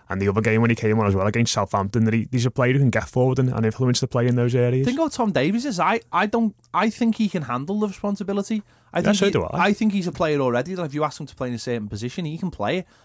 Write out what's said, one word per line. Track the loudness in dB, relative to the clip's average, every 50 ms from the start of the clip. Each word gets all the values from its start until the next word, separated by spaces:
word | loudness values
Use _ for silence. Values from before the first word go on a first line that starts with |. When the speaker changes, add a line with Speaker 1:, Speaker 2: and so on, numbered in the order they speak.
| _ -8
Speaker 1:
and | -4 -2
the | 0 0
other | 0 2
game | 2 2 2 4
when | 4 2
he | 2
came | 2 0 0 2 2
on | 2
as | 2 2
well | 2 2
against | 0 2 2 0 0
Southampton | 0 -2 -2 0 0 -2 -2 0 0 2 2
that | 2 2
he, | 0 0 -2
he's | -2 0 0
a | 0
player | 0 2 2 2
who | 4 4
can | 4 2
get | 2 0 -2 -2
forward | 0 0 2 2 2 2
and, | 0 0
and | 0 0 0
influence | 0 0 0 0 0 0 0
the | -2 -2
play | 0 0 2
in | 2 2
those | 2 2 2 2
areas. | 2 2 2 2 2 0
Speaker 2:
Think | 0 0 0
how | 0 -2
Tom | 0 -2 -2 0
Davies | 0 0 0 0 0 0 -2
is. | -2 -2 0
I, | 0 0 0 -2 -2 _
I | 0 0 0
don't. | 2 2 0 0 0 -2 _ _ _
I | -2 0 0 0
think | 0 0 0 0 2
he | 2 0 0
can | 0 -2
handle | -4 -4 -4 -4 -4 -4 -2 -2
the | -2
responsibility. | -2 -4 -4 -4 -4 -4 -4 -4 -4 -4 -4 -2 -2 -4 -4 -6 _ _ _ _ _
I | -4 0
Speaker 1:
Yeah, | 2
Speaker 2:
think | 2 2
Speaker 1:
so | 4 2
Speaker 2:
he, | 2
Speaker 1:
do | 2 0 0
I. | -2 0 2 2
Speaker 2:
I | 2
think | 2 2 2 0
he's | 0 0 -2 -4
a |
player | -2 -2 0 0 2 2
already | 2 2 2 0 0 -2 -4
that | -6 -6
if | -6 -4
you | -2 -4
ask | -4 -4 -8
him | -12
to | -12 -10
play | -8 -6 -6
in | -6
a | -6
certain | -4 -4 -4 -4 -4 -6
position, | -8 -6 -8 -8 -6 -6 -8
he | -8 -6 -6
can | -8 -8
play | -6 -4 -2 -2 -2 -2
it. | -4 -8 _ _